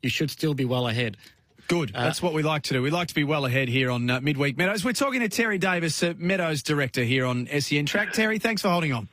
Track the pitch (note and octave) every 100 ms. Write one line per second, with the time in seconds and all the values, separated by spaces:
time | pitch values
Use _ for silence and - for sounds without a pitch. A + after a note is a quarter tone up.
0 | B2+ - D3+ - D#3 C3+ B2+ B2+ B2 A2
1 | A#2 G2+ - _ _ _ - F3 B2 B2+
2 | C#3+ - F3 D#3 D3+ D3+ - C3+ C3+ F3
3 | E3+ D#3 C#3+ D3+ C3 C3 B2+ C3 B2+ B2
4 | A#2+ B2+ C#3 C#3 C#3+ B2+ F#3 G#3 A3+ A3+
5 | C#4 C4 G#3+ - A3+ G3 F#3 F3 E3 -
6 | E3+ D#3+ F3 F#3+ E3 D3 - D3 C3 -
7 | A#2+ C3 B2+ B2 B2 D3 C3+ D3 D3 G3+
8 | G#3 - A3 A3 A3+ A3 G3+ F3 D#3 A#2+
9 | G2